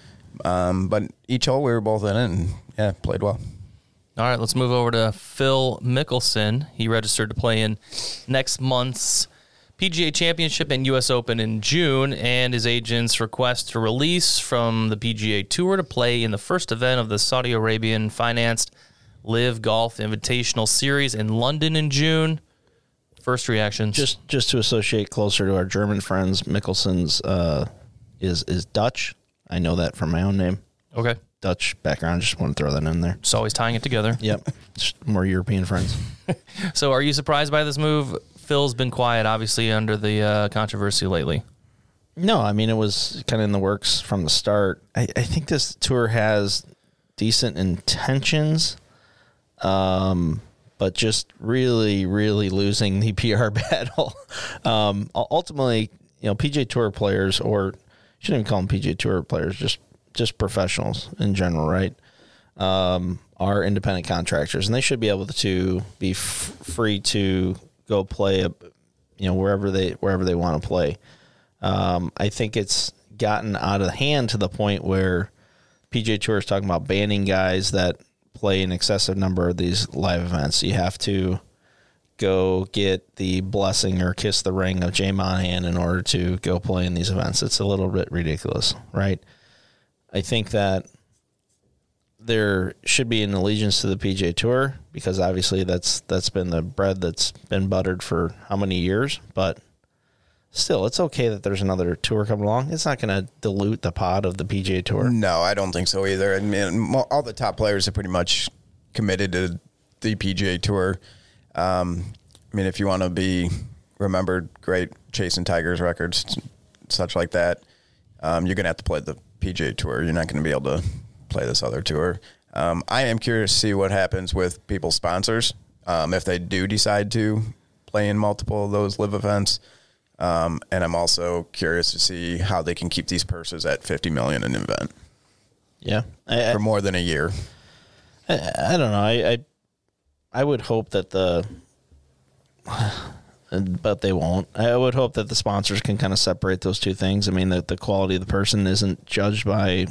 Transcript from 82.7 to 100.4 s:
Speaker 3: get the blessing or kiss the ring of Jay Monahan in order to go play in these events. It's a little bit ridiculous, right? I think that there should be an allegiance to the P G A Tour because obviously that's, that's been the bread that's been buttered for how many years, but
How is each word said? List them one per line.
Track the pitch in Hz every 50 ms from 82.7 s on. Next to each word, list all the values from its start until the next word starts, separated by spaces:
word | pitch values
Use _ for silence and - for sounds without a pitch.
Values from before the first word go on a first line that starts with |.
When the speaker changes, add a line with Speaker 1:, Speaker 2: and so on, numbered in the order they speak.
Speaker 3:
get | - 104 101 95 95 92 - _ _
the | - 95 92 92 92
blessing | 95 95 - 101 98 98 95 - - 95 92 90
or | 90 90 90
kiss | - - 104 90 -
the | - 92 92
ring | 95 92 92 92 92 90
of | 90 92
Jay | - 95 95
Monahan | 95 98 95 95 92 92 92 90 90 90 90
in | 87 87
order | 87 85 85 90 90 90
to | - - 90 90 90 90
go | 87 - - 90 87
play | - - 92 92 90
in | 90 87
these | 85 87 101
events. | 92 90 - - - - -
It's | - - -
a | 98
little | 101 101 98 95 92
bit | 95 92 87 -
ridiculous, | - 87 85 78 73 - - - - - - - - - - -
right? | - 98 98 98 92 - - _ - _ _ _ _ _ _ _ _ _ _ _ _ _ _ _ -
I | 98
think | - - 127 113 101 -
that | 113 104 101 98 95 92 - - _ - _ _ _ _ _ _ _ _ _ _ _ _ _ _ _ _ _ _ _ _ _ _ _ _
there | 110 113 113 110 107 104 98 95 92 - - _ -
should | - - - 127 117
be | 117 110 104
an | 101 98
allegiance | 95 92 104 107 107 107 101 95 -
to | -
the | 98 95
P | - - 98 95
G | 95 95
A | 85 85
Tour | - - - 123 131 135 135 135 - - _
because | - - - - 92 95
obviously | 90 92 92 95 92 - 98 95 92
that's, | 92 90 90 - - - -
that's | - - - 90 - -
been | - 98 90 87
the | 85 82
bread | 82 90 - - 98 98 95 95
that's | 90 85 80 - - - - - - -
been | - 95 95
buttered | 95 98 95 90 92 92 90
for | - - 87 85 85 - - - -
how | - 98
many | 98 101 95 92
years, | 90 87 92 98 110 135 143 - - - - -
but | - 95 87 - - - _ _ _ _ _ _ _ _ _ _ _ _ _ _ _